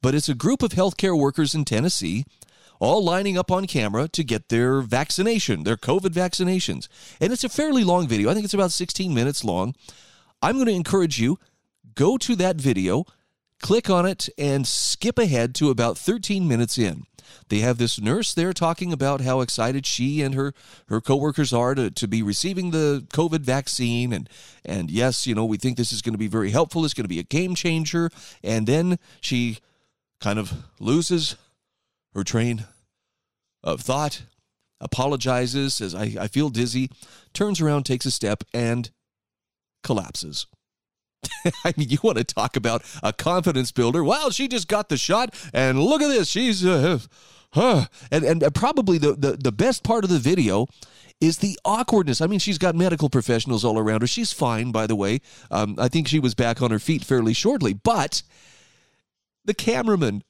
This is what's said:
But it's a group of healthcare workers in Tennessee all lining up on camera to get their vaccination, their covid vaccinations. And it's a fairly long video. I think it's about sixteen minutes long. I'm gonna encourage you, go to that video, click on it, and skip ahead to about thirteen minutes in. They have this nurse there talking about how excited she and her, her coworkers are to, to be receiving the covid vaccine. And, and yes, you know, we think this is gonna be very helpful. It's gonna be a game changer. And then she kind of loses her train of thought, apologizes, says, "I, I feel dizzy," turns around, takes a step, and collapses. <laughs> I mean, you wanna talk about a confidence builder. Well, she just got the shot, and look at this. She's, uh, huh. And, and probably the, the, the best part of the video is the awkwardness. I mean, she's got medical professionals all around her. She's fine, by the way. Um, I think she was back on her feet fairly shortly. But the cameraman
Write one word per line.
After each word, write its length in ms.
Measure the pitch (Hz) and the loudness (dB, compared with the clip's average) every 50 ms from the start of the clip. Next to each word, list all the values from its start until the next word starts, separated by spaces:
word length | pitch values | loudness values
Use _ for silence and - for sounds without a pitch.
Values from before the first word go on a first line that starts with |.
But 140 | - 127 135 | 2 2 2
it's 140 | 147 147 - | 2 0 0
a 60 | 143 | -4
group 280 | 120 - 180 262 269 - | 0 0 0 2 2 0
of 80 | 226 | 0
healthcare 480 | - - 190 196 170 - - 190 180 160 | 2 2 2 2 0 0 -2 0 2 4
workers 340 | 143 139 143 - 160 139 - | 2 2 2 2 0 0 0
in 120 | 156 147 | -2 -2
Tennessee 580 | - 117 104 131 175 - - 98 82 87 110 139 - _ _ - _ _ _ _ - _ _ | 0 0 0 0 0 0 -2 -2 -2 -2 -4 -4 -6 _ _ -20 _ _ _ _ -20 _ _
all 240 | - 113 156 214 208 | 0 2 2 2 2
lining 340 | 170 170 185 202 202 190 180 | 2 0 0 0 0 0 -2
up 140 | 190 - | 0 0
on 140 | 185 185 196 | 0 -2 -2
camera 420 | 185 - 151 110 104 98 110 139 165 | -2 -2 -2 -2 0 0 -2 -4 -2
to 140 | - - 160 | -2 -4 -2
get 260 | 127 117 107 - _ | -2 -2 -4 -2 _
their 320 | 117 117 120 127 131 135 | 0 2 2 4 2 0
vaccination, 800 | 131 110 110 123 147 - - - 185 220 233 220 - - 117 85 78 | 0 0 0 -2 0 -2 -2 -2 0 0 0 0 0 -2 -2 -2 0
their 140 | 92 113 107 | -2 -2 -2
covid 340 | - - 139 190 185 190 | 0 0 0 0 0 0
vaccinations. 760 | 165 175 180 180 - - 185 175 185 185 175 - 92 65 - - _ - - - - - | -2 0 -2 -2 -2 -2 -2 0 0 0 -2 -2 -6 -6 -8 -14 _ -20 -20 -20 -6 -2
And 140 | 151 190 247 | -2 0 0
it's 100 | 247 - | 0 -4
a 60 | 247 | -4
fairly 340 | - - 294 311 294 262 220 | -2 0 0 2 4 4 4
long 240 | 180 175 180 175 139 | 4 4 2 2 2
video. 220 | 117 107 101 110 | 0 2 2 2
I 40 | 165 | 2
think 120 | 220 208 | 0 -2
it's 80 | 202 - | -2 0
about 180 | 202 196 180 | 0 0 0
sixteen 420 | 160 - 180 175 - - 196 185 156 | 0 -2 -4 -4 -4 -4 -4 -2 0
minutes 300 | 120 117 135 147 - - | 0 0 0 -2 -2 -2
long. 320 | 113 87 87 92 117 135 _ _ - - - - - _ _ _ _ _ _ | -2 -2 0 -2 -2 -4 _ _ -20 -20 -20 -20 -20 _ _ _ _ _ _
I'm 160 | - 151 233 269 | 0 0 2 2
gonna 140 | 262 226 | 2 2
encourage 480 | 214 180 170 - - 196 180 165 139 120 | 2 0 0 0 2 2 2 2 2 0
you, 200 | 113 123 165 - _ _ _ _ _ _ _ _ _ 113 113 | 0 0 0 -2 _ _ _ _ _ _ _ _ _ -20 -2
go 220 | - 135 170 247 262 | 2 2 2 2 2
to 180 | - - 247 | 0 -2 0
that 220 | 185 180 185 185 160 | 0 2 0 0 0
video, 480 | 131 139 120 95 92 90 90 95 - _ _ _ _ _ _ _ _ _ _ _ | 0 0 0 2 0 0 0 0 -2 _ _ _ _ _ _ _ _ _ _ _
click 300 | - - 196 226 - - | -2 0 0 0 2 2
on 160 | 190 175 175 | 2 2 2
it, 240 | 185 190 - - - - - | 0 0 -4 -6 -10 -6 -4
and 300 | 143 143 139 139 135 123 | -2 0 0 0 0 -2
skip 500 | - - - - - - - 220 233 - | -2 -2 -2 -2 -2 -2 -2 -2 2 2
ahead 380 | 233 190 143 120 117 120 123 | 2 2 2 2 0 0 0
to 140 | - 156 147 | 0 2 2
about 280 | 131 110 117 117 - - | 2 2 2 0 0 -2
thirteen 500 | - - 214 240 190 - 208 196 185 165 | -2 -2 -2 -2 -2 -2 -2 0 2 2
minutes 300 | 127 113 120 117 - - | 2 2 0 0 0 0
in. 260 | 117 98 76 67 64 _ _ - - - - - _ _ | 0 -2 -2 -6 -12 _ _ -20 -20 -20 -20 -20 _ _
They 100 | 107 104 | -2 0
have 180 | 107 123 123 117 | 2 2 2 2
this 220 | 120 117 - - | 0 -2 0 -2
nurse 340 | 104 107 131 208 233 - - | -2 0 0 0 0 -2 -2
there 200 | - 165 185 185 | -2 -2 -2 0
talking 400 | - 170 165 170 - 190 175 165 | 0 0 -2 0 -2 -4 -6 -4
about 260 | 143 135 135 139 139 | -2 0 0 0 0
how 200 | 127 127 131 131 | 0 0 0 0
excited 440 | 127 117 - - 113 117 127 139 135 | 0 -2 -2 -2 -2 -2 -2 -2 -4
she 360 | - - - 120 135 143 151 | -4 -4 -2 -2 0 0 0
and 120 | 147 135 135 | -2 -2 -2
her, 200 | 135 139 143 135 _ - - - - _ _ | -2 -4 -4 -6 _ -20 -20 -20 -20 _ _
her 140 | - 113 | -4 -4
coworkers 500 | 113 - 135 143 139 151 139 - 151 123 | 0 2 2 2 2 0 0 0 0 2
are 240 | 120 120 120 123 135 | 2 2 2 2 2
to, 160 | 139 127 101 | 0 0 -2
to 160 | - - - 104 | -2 -4 -4 -2
be 160 | 98 113 110 | 0 0 0
receiving 480 | 101 101 - - 180 196 180 185 180 | 0 -2 -2 -2 -4 -2 -2 -4 -2
the 340 | 165 160 156 147 143 139 - - | 0 0 2 2 0 -2 -4 -6
covid 320 | - 147 165 170 160 160 | -2 0 0 0 0 -2
vaccine. 720 | 143 123 127 135 139 - - - 127 120 131 120 120 123 117 | -2 0 -2 -2 -2 -4 -4 -2 -2 0 0 0 0 -2 -2
And, 160 | 87 - - - - - - - _ _ | -4 -6 -10 -16 -20 -20 -20 -20 _ _
and 260 | - 85 98 87 78 | -6 -4 -4 -4 -2
yes, 380 | 76 104 120 131 120 - - 131 | 0 0 0 2 0 -2 -2 -2
you 80 | 117 | -2
know, 80 | 104 113 | 0 0
we 140 | 113 110 104 | -2 -2 -2
think 200 | - 131 127 120 | -2 -4 -2 -2
this 140 | 120 110 | -4 -4
is 100 | - 110 | -4 -6
gonna 160 | 98 117 113 104 | -6 -4 -4 -4
be 100 | 110 107 | -4 -2
very 240 | 92 113 107 98 | -2 -2 -2 0
helpful. 340 | 107 143 165 156 - 170 165 | 2 0 0 0 0 -2 -2
It's 80 | 147 - | -2 -2
gonna 140 | - 120 98 | -4 -6 -6
be 120 | 87 80 | -6 -8
a 40 | 90 | -6
game 320 | - - 151 180 185 180 | -4 -2 -2 -2 -2 -4
changer. 560 | - - 175 165 160 160 156 - 170 170 165 - - - - - _ - | -2 -2 -2 0 0 -2 -2 -2 -2 -2 -2 -4 -8 -20 -20 -20 _ -6
And 240 | - 113 113 107 107 | -2 -2 0 2 2
then 320 | 123 156 170 180 180 170 _ _ - _ | 2 2 2 2 0 -2 _ _ -20 _
she 380 | - - 127 123 120 120 110 - _ _ _ _ _ _ _ _ _ _ _ _ | -6 -4 -2 0 -2 -2 -4 -8 _ _ _ _ _ _ _ _ _ _ _ _
kind 200 | - 104 101 107 | -4 -2 -2 -2
of 140 | 104 - - - - - _ _ | -2 -4 -8 -12 -12 -16 _ _
loses 560 | - 107 135 165 170 - 180 170 156 - - - _ _ _ _ _ _ _ _ _ _ _ _ _ _ _ 101 | -2 0 2 2 2 2 0 0 0 -2 -6 -8 _ _ _ _ _ _ _ _ _ _ _ _ _ _ _ -6
her 60 | 98 | -6
train 420 | - - 117 113 120 120 107 107 - _ _ _ _ _ _ _ _ _ _ _ _ _ _ _ _ _ _ - | -2 0 0 0 0 -2 -6 -8 -14 _ _ _ _ _ _ _ _ _ _ _ _ _ _ _ _ _ _ -6
of 180 | - 80 - | -6 -4 -4
thought, 420 | - - 127 139 151 147 - - - - _ _ _ _ _ _ _ _ _ _ | -4 -4 -2 -2 -2 -4 -6 -8 -16 -20 _ _ _ _ _ _ _ _ _ _
apologizes, 920 | - - - - 127 139 147 131 113 127 127 123 127 123 123 139 139 139 131 | -8 -8 -4 -2 0 0 0 0 0 0 0 0 0 -2 -2 -2 -2 -2 -2
says, 180 | - 113 95 82 | -4 -6 -6 -6
"I, 220 | 90 104 104 107 101 | -4 -6 -6 -4 -6
I 80 | 92 107 | -8 -2
feel 220 | - 131 151 151 | 0 0 0 0
dizzy," 400 | 123 110 120 123 113 127 131 127 - _ - - - - _ _ | 0 0 -2 0 0 -2 -4 -4 -6 _ -20 -20 -20 -20 _ _
turns 300 | _ - 196 208 202 175 | _ -2 0 0 0 2
around, 220 | 160 151 147 147 135 | 2 2 2 2 0
takes 240 | - - 127 - 139 | 0 -2 -2 -2 -4
a 40 | |
step, 320 | 120 - - 104 104 - - _ _ | -4 -2 -2 -2 -2 -4 -6 _ _
and 360 | 120 120 117 117 120 120 110 _ _ _ _ _ _ _ _ _ _ _ _ _ _ _ _ _ _ _ | -4 -2 0 -2 -2 -4 -8 _ _ _ _ _ _ _ _ _ _ _ _ _ _ _ _ _ _ _
collapses. 640 | - 127 104 92 - - - - 78 73 - - _ _ _ _ _ _ _ _ _ _ _ _ | -4 -4 -4 -4 -6 -10 -10 -10 -8 -8 -10 -10 _ _ _ _ _ _ _ _ _ _ _ _
<laughs> 400 | _ _ _ - - - - - 180 - - - | _ _ _ -14 -12 -12 -4 -4 -4 -4 -2 -4
I 100 | 165 170 - | -4 -2 -2
mean, 120 | 151 127 | -2 0
you 100 | 135 143 | 0 2
wanna 220 | - 226 190 110 113 | 2 2 2 2 -2
talk 340 | - - - 107 127 - 143 | -4 -2 -4 -4 -2 -2 -2
about 260 | 107 117 113 117 - - - 151 - | -2 0 -2 -2 -6 -8 -18 -6 -4
a 100 | 98 110 | -4 -4
confidence 580 | _ - - 175 185 165 185 160 131 127 117 | _ -2 0 0 2 0 0 0 0 -2 -2
builder. 320 | - - 120 117 127 165 175 | 0 2 2 2 2 2 2
Well, 280 | 143 220 294 311 277 | 2 0 0 0 -2
she 160 | 202 - 262 269 | -2 -2 -4 -2
just 200 | 254 240 175 - | -2 -4 -2 0
got 220 | 208 208 208 _ | -2 -2 0 _
the 80 | 156 131 | -4 -4
shot, 380 | - 143 170 214 254 233 - - - 156 - | 0 0 0 0 0 -2 -6 -14 -18 -6 -2
and 260 | - 131 131 131 131 | 0 2 2 2 4
look 220 | 147 208 294 233 | 4 4 4 4
at 60 | 294 294 | 4 2
this. 200 | 277 240 185 143 | 2 2 2 0
She's, 380 | - 190 247 254 220 190 180 | 0 0 0 0 0 2 2
uh, 340 | 180 185 156 131 170 180 131 107 - _ _ - - - - _ _ - | 2 4 4 4 2 2 0 -2 -8 _ _ -20 -20 -20 -20 _ _ 0
huh. 320 | 147 202 262 233 156 113 - _ - - - | 2 4 4 4 4 2 0 _ -18 -10 -2
And, 120 | - 156 156 | 0 2 4
and 320 | 127 165 165 151 143 143 | 4 2 4 2 2 2
probably 420 | - - 240 156 - 240 190 180 165 | 2 0 2 2 2 4 4 4 4
the, 160 | 147 147 139 | 4 4 2
the, 200 | 147 143 139 110 | 4 2 0 0
the 180 | - 123 127 | 0 -2 -2
best 320 | 107 101 175 254 247 - _ | 0 2 2 2 2 0 _
part 200 | - 226 233 202 | 0 0 2 2
of 60 | 190 | 2
the 100 | 185 156 | 2 2
video 460 | 117 135 175 190 143 107 92 101 120 135 - _ - - - - - - - _ | 4 2 2 4 2 2 2 0 0 -2 -4 _ -20 -20 -20 -20 -20 -20 -4 _
is 160 | - 160 165 - | 2 2 2 2
the 220 | - 202 190 - _ | -2 -2 -4 -4 _
awkwardness. 540 | - 202 220 247 - - 214 185 147 127 - | -2 0 0 0 2 2 2 4 2 0 0
I 60 | 160 | 0
mean, 140 | 170 208 202 | 0 0 0
she's 180 | - - 196 156 | 0 -2 -2 0
got 180 | 160 180 165 | 0 0 2
medical 340 | 165 175 185 175 151 156 143 | 4 2 2 2 2 0 2
professionals 540 | - 135 110 - 123 113 113 135 123 110 101 | 2 2 2 2 0 0 2 0 -2 0 2
all 140 | 123 107 113 | 2 2 2
around 240 | 110 107 110 110 | 2 2 2 2
her. 60 | 113 123 | 2 0
She's 260 | - - 233 - - | 0 -2 -2 -4 -2
fine, 380 | - 151 123 117 110 113 127 | -2 0 0 0 0 -2 -2
by 160 | 117 110 110 110 | -2 -2 0 0
the 80 | 113 | 0
way. 260 | 104 101 98 110 139 _ - - - - - | 0 0 0 0 -2 _ -8 -20 -20 -14 -4
Um, 240 | - 101 107 104 104 - | -2 0 0 0 0 0
I 100 | 104 123 | 0 0
think 200 | 123 165 156 123 | 2 0 0 2
she 120 | 135 156 | 0 2
was 140 | 139 127 110 | 2 2 0
back 300 | - 123 117 117 - 135 | 2 0 0 0 0 0
on 80 | 120 | 0
her 80 | 113 107 | 0 0
feet 240 | - - 160 147 - | 0 0 -2 -2 0
fairly 300 | - 139 127 117 110 110 | 0 2 2 4 2 0
shortly. 400 | - - 202 277 262 165 113 98 | 2 2 0 0 2 0 0 -2
But 500 | 104 _ 220 226 208 139 - - - - _ _ _ _ - - _ _ _ _ _ _ _ _ _ _ _ _ _ _ _ _ _ _ | 0 _ 0 2 2 0 -2 -4 -6 -8 _ _ _ _ -20 -20 _ _ _ _ _ _ _ _ _ _ _ _ _ _ _ _ _ _
the 80 | 208 214 | -4 -4
cameraman 720 | - - - 226 254 247 226 208 185 156 117 101 104 - _ | -2 0 0 0 0 2 2 2 2 2 0 0 -4 -8 _